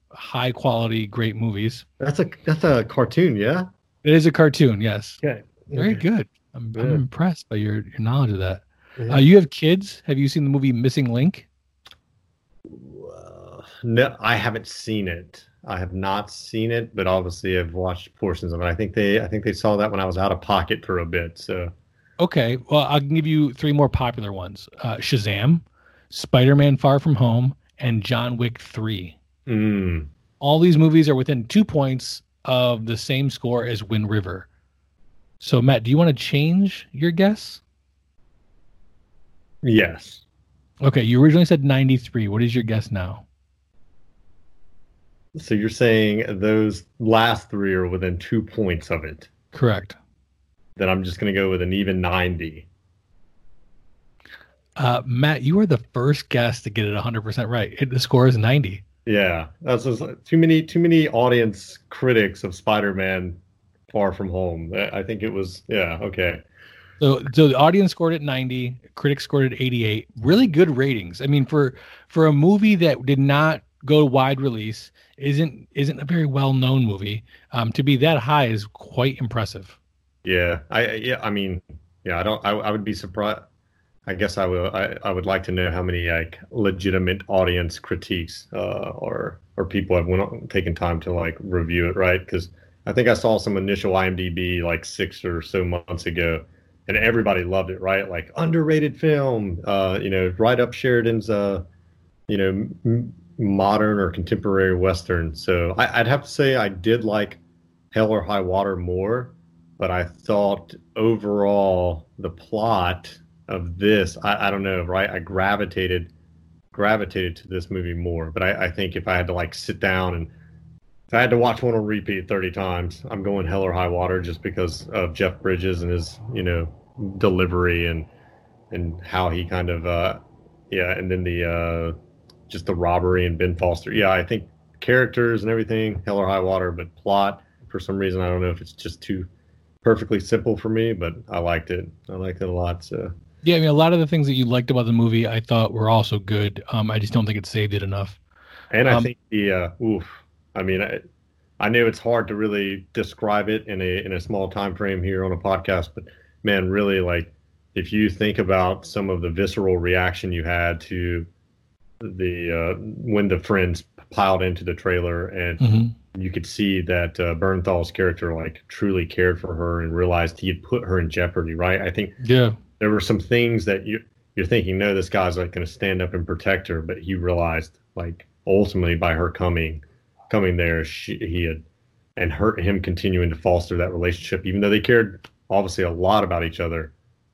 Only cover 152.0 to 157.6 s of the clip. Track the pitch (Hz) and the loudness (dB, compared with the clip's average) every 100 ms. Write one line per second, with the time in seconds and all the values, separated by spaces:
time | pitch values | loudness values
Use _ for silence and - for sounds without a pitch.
152 | 117 117 107 104 107 104 98 98 92 - | 0 0 0 -4 -2 -2 -4 -6 -8 -6
153 | 98 - 110 104 101 110 107 95 92 92 | -6 -4 0 0 0 -4 -4 -4 -4 -4
154 | 95 90 87 101 95 101 101 90 101 95 | -4 -8 -6 -4 -4 -4 -6 -4 -4 -4
155 | 90 95 95 87 98 95 92 92 82 - | -4 -2 -4 -4 -2 -2 0 -2 -2 -12
156 | 87 - _ _ 107 98 92 98 101 95 | -18 -20 _ _ -2 0 0 0 0 0
157 | 90 87 85 _ _ _ | 0 -2 -4 _ _ _